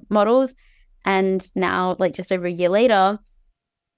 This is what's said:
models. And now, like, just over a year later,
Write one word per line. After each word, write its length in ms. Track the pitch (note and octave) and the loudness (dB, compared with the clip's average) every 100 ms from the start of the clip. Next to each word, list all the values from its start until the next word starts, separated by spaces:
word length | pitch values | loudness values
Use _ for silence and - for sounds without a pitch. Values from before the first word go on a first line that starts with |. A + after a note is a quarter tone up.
| - | -2
models. 460 | G#3 G#3 B3+ C4 - _ _ _ _ | 0 2 2 0 -6 _ _ _ _
And 460 | G3 F#3+ F#3+ F#3+ - F#3+ | -2 0 0 -2 -6 -4
now, 420 | F3+ F#3 F#3 F3+ | -2 -2 -2 -2
like, 140 | F#3 | -4
just 180 | F3+ F3+ | -4 -6
over 140 | F#3 F3 | -4 -4
a 60 | |
year 180 | E3+ F3 | -2 0
later, 500 | G3+ B3 G3+ F#3+ G#3 _ _ _ _ _ _ _ | 2 2 4 2 -2 _ _ _ _ _ _ _